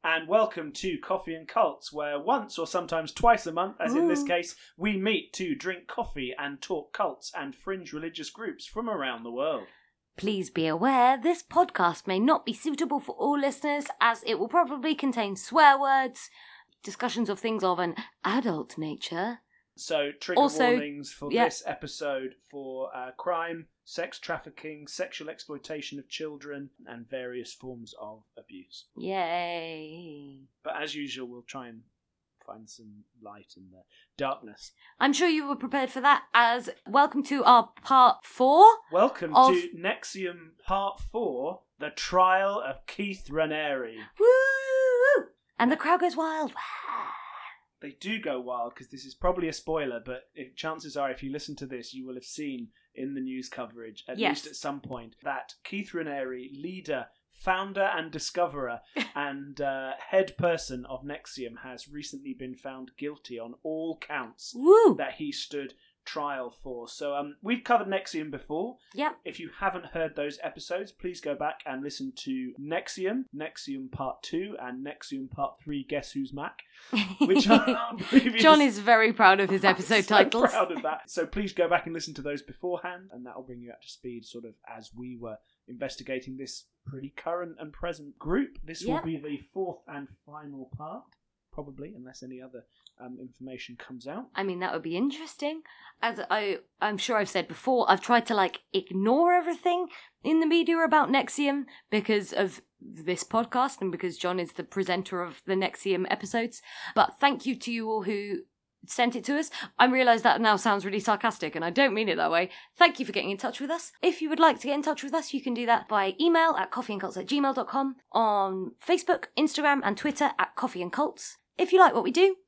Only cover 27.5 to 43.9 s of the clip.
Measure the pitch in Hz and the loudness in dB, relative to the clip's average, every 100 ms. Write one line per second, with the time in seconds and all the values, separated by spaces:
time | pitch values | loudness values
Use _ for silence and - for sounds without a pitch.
27.5 | - 131 120 113 - 107 110 _ - _ | -14 -14 -14 -16 -16 -16 -16 _ -20 _
28.5 | 95 90 - _ - 185 190 170 175 175 | -20 -20 -20 _ -12 -6 -4 -2 -2 -4
29.5 | 170 165 160 156 160 175 147 143 135 135 | -6 -8 -12 -14 -14 -16 -16 -18 -20 _
30.5 | _ 151 147 151 147 143 123 123 123 120 | _ -10 -8 -8 -8 -10 -10 -12 -14 -14
31.5 | 139 123 113 _ _ _ _ _ _ - | -14 -14 -18 _ _ _ _ _ _ -18
32.5 | 110 110 - 107 104 104 120 107 104 95 | -18 -18 -20 -20 -20 _ _ -20 -20 -20
33.5 | - 92 92 _ _ _ - 135 139 113 | -20 -20 -20 _ _ _ -6 -6 -6 -10
34.5 | 104 - _ - _ 269 285 349 311 277 | -20 -20 _ -20 _ 0 2 2 2 -2
35.5 | 277 254 277 254 262 269 277 - 233 233 | -6 -4 -4 -4 2 4 4 4 4 4
36.5 | 247 - - - 240 294 285 277 285 233 | 2 -4 -12 2 4 4 2 -2 4 8
37.5 | 247 233 - - 269 247 - - - 254 | 8 8 -10 4 8 8 6 -6 2 6
38.5 | 311 427 453 - 175 247 - 165 185 262 | 12 12 10 0 4 4 2 4 8 8
39.5 | 180 175 165 180 - - 190 180 175 160 | 8 0 -6 -6 -4 -10 -8 -8 -8 -20
40.5 | _ - 196 196 - - 226 202 127 147 | _ -2 0 0 -4 -6 -4 -2 -2 -6
41.5 | 185 _ _ 151 - - 180 185 185 196 | -8 _ _ -10 -8 0 4 6 4 2
42.5 | 202 135 135 - - 202 196 - 147 156 | -2 -6 -10 -12 -8 -8 -8 -6 -2 -2
43.5 | 151 151 135 117 | -2 -4 -4 -6